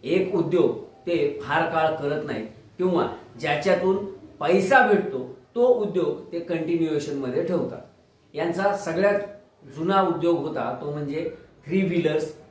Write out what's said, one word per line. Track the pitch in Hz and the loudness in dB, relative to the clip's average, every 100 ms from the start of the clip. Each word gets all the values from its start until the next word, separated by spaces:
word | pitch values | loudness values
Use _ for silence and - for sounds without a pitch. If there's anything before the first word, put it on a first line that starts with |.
एक | 120 185 185 | 2 0 2
उद्योग | 185 147 170 - - - - 175 | 0 2 2 2 0 -10 -12 -4
ते | 165 143 139 | 0 0 -2
फार | - 156 160 | -2 -2 0
काळ | 160 160 | 2 0
करत | 156 143 147 | 0 -4 -4
नाहीत | 143 113 110 - - - | -4 -8 -8 -14 -20 -2
किंवा | 185 170 - - - - | 0 2 0 -6 -16 -8
ज्याच्यातून | 147 147 190 180 190 196 208 - - - | -2 0 2 2 2 0 -2 -12 -20 -4
पैसा | 147 190 190 262 208 | 2 4 6 6 6
भेटतो, | 202 - 127 127 - _ | 4 2 -6 -10 -14 _
तो | 233 247 | 2 4
उद्योग | 226 202 180 151 - - | 4 2 0 -2 -4 -8
ते | 170 | -10
कंटिन्युएशनमध्ये | 170 165 160 170 160 147 147 139 131 135 | -4 -4 -2 0 0 -2 -4 -6 -2 -2
ठेवतात. | 170 170 120 - - _ _ _ _ | -2 -2 -4 -8 -18 _ _ _ _
यांचा | 147 170 170 196 202 | -6 -4 0 0 0
सगळ्यात | 170 165 202 202 - - _ _ 139 | -4 0 2 2 -4 -14 _ _ -18
जुना | 147 170 196 | -6 0 2
उद्योग | 185 165 170 160 | 2 2 2 0
होता, | 139 - 117 127 | -2 -4 -6 -6
तो | 143 | -6
म्हणजे | 147 143 156 170 - - _ | -6 -6 -6 -6 -10 -20 _
थ्री | 139 190 | -2 0
व्हीलर्स | 185 170 156 151 - - - | 2 2 2 0 -4 -10 -20